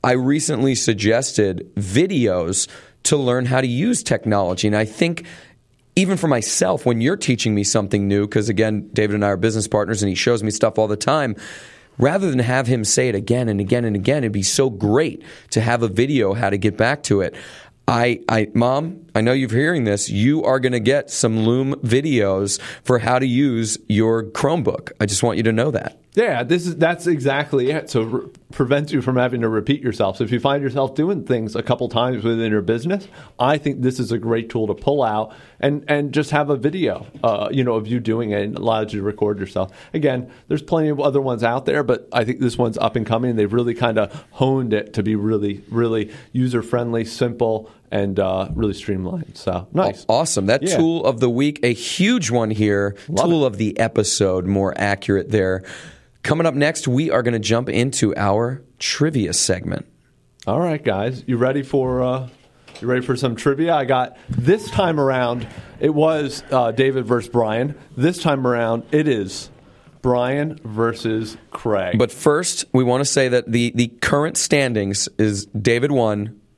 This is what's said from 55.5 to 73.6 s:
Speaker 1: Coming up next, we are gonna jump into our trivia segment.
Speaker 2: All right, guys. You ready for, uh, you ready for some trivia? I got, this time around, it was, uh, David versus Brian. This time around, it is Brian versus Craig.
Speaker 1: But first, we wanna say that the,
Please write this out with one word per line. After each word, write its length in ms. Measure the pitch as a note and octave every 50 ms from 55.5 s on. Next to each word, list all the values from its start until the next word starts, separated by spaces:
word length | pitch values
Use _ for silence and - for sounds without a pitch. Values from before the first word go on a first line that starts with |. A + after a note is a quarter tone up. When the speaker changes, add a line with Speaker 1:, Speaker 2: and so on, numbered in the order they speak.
| F#2 F#2+ - - - - - - - - _ _ _ _
Speaker 1:
Coming 240 | _ - D3+ D#3+ E3
up 80 | E3 C3
next, 320 | C#3+ C#3+ D3+ D#3+ - -
we 240 | C3+ B2 B2+ D#3+ -
are 120 | - B2
gonna 160 | A#2+ A#2+ A#2+ A2+
jump 320 | A2+ G#2 A2+ A#2 B2+ -
into 440 | - G2+ A#2+ C#3 C3 - - G#2+ -
our 480 | - G2+ G2+ G2 G#2+ A#2 A#2+ C3 C#3 - _ _ _
trivia 540 | - - - - D3 D#3 D3+ C3 G2+ D#2+
segment. 540 | F2 - - - F#2 F2+ - E2+ F2+ - - _ _ _ _ _ _ _ _ _ _ _ -
Speaker 2:
All 140 | - G#2+ C#3+
right, 240 | F3 F3 D#3 D3 D3+
guys. 400 | A#2+ G2+ G2 G#2 B2 C3 A#2 -
You 120 | - B2+ A#2
ready 240 | C3 C3 C3+ C#3+
for, 400 | C3 C3 - C#3 C3 B2+ B2+ B2+
uh, 260 | B2+ B2+ B2+ C3 B2+ B2 - _ _ _ _ _ _ - - -
you 60 | -
ready 140 | A#2+ B2 B2+ B2+
for 120 | - C3
some 180 | A#2+ C#3 B2+ A#2
trivia? 400 | A2+ - D3 C#3 C3+ D#3+ E3+ E3+
I 120 | D3+ C3+
got, 320 | B2 C3+ B2+ B2+ A#2+ - - - -
this 420 | B2+ B2 A#2+ C3+ G3 G#3+ G#3 -
time 300 | - - G3 F3 D#3+ D3+
around, 480 | C#3 C3+ C3 B2+ B2 A#2+ B2 B2 A2 - - - - - - -
it 140 | - D3 D3+
was, 500 | D3 D#3 D#3+ D#3+ D3+ D3+ C3+ - - - -
uh, 200 | C3+ B2+ B2 A#2
David 340 | A2+ A#2+ C3 C3+ C3+ C3 A#2+
versus 240 | G#2+ B2 A#2+ - -
Brian. 440 | - A#2+ A2+ G#2+ G#2+ A2+ B2+ D3 D3 - - - -
This 220 | - B2 D#3+ F3+ F3+
time 280 | - E3 C#3+ C3+ B2+
around, 360 | B2 A#2+ A#2+ A#2 A2+ A2+ A#2 A#2 -
it 160 | - D3+ D3+ D3+
is 400 | B2+ G#2+ G2 F#2+ - - - - - - - - - - _ - - -
Brian 560 | - B2+ B2 B2 B2 B2 C3+ C#3+ D3 D#3 D3+ -
versus 760 | - A2+ G#2+ G#2+ A2+ A#2 A#2 - - A2+ A2 A2 A2+ A2 - - - _
Craig. 480 | - - - A#2 G#2+ G2 F#2+ F2+ G#2+ A2
Speaker 1:
But 140 | B2 A2+
first, 540 | - - - D3+ D3 D#3 F3+ - - - - _
we 120 | - B2+ B2+
wanna 200 | B2 B2 C3 C#3+
say 220 | C3+ - C#3+ C3+ B2+
that 220 | A#2+ B2 - -
the, 220 | A2+ A#2+